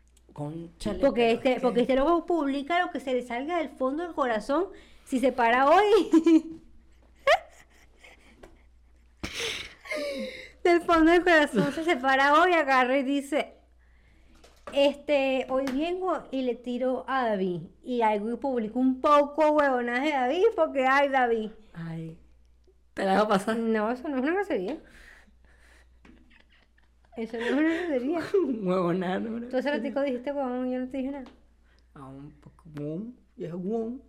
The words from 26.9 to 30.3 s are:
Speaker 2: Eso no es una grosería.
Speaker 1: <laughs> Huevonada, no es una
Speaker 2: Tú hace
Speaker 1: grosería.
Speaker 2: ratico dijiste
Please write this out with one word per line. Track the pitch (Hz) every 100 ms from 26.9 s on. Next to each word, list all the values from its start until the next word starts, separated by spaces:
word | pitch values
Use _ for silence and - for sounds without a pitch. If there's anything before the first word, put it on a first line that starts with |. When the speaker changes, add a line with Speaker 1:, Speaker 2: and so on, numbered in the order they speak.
| _ _ -
Speaker 2:
Eso | 226 233
no |
es | 240
una | 262 320
grosería. | 330 349 269 254 339 302 392
Speaker 1:
<laughs> | 320 226
Huevonada, | 185 185 175 185 180 190
no | 220
es | 226
una | 240
Speaker 2:
Tú | 254
hace | 269
Speaker 1:
grosería. | 294 254
Speaker 2:
ratico | 247
dijiste | 285 247 262